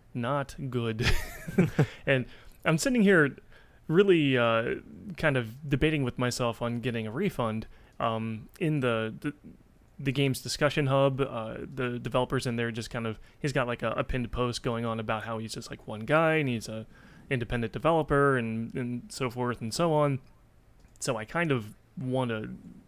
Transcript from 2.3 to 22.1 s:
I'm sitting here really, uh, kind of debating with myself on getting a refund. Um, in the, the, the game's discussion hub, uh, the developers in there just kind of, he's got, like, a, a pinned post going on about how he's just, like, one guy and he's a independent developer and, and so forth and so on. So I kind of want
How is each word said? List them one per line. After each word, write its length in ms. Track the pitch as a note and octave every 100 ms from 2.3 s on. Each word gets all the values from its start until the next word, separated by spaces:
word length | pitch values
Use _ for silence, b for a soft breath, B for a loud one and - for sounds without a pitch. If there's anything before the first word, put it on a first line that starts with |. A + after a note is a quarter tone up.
| B B B
I'm 140 | - D#3+
sitting 240 | C#4 B3
here 340 | G3 F#3 C#3+ - b b b b -
really, 500 | E3 G3+ F3 C#3+ B2+
uh, 380 | A#2 A2+ A#2+ C3 - - - F3
kind 180 | D#3+ C3
of 320 | A2 B2 D3+
debating 360 | C#3+ D#3 D#3
with 120 | B2 A#2
myself 440 | B2 - A#2+ A2+
on 180 | A#2+ A#2+
getting 260 | B2 A#2 G#2+
a 40 |
refund. 560 | A#2+ G3 - A#2 A2 G#2+ b b -
Um, 500 | A#2+ A2+ A2+ A2 - -
in 200 | E3 D3+
the, 320 | B2+ A2+ A2 -
the, 140 | D3 - - - - - _ -
the 140 | C#3
game's 280 | C3+ C#3 B2+
discussion 460 | A#2+ - D3 D#3 C#3
hub, 340 | C3+ C#3 C3+
uh, 360 | C3+ A#2 A2 B2 -
the 240 | C3+ B2 A#2+
developers 480 | A#2+ B2+ B2 C3 B2+
in 80 | A#2
there 140 | A#2
just 180 | A2+ A2
kind 180 | B2 A2+
of, 120 | G#2+ b b
he's 120 | D3
got, 140 | C3+ B2
like, 160 | A#2+
a, 80 | A2+
a 140 | G#2+
pinned 260 | C3 C3 A#2
post 320 | - A#2+ A#2
going 220 | B2+ A#2 A#2
on 140 | A2+
about 240 | A2 A2
how 140 | A2 A2+
he's 140 | A2
just, 180 | A#2 -
like, 160 | - -
one 120 | G#2+ A2
guy 280 | D#3 D#3+ D#3
and 120 | C#3
he's 200 | A#2 A2
a 180 | A2 A2+ B B B -
independent 440 | C3 A2+ A#2+ A2+
developer 680 | B2 D3+ E3 D3 C#3+ C#3+ C3
and, 340 | A2+ A2+ A#2
and 280 | C3+ B2 B2 G#2+
so 200 | - B2+
forth 320 | B2 B2 A#2
and 140 | A2+
so 180 | - E3+
on. 280 | D3+ D3 C3+ - - _ _ _ - - -
So 160 | - A2+
I 80 |
kind 260 | A2 E3 E3+
of 240 | C3 G#2+ - _ -
want 300 | B2+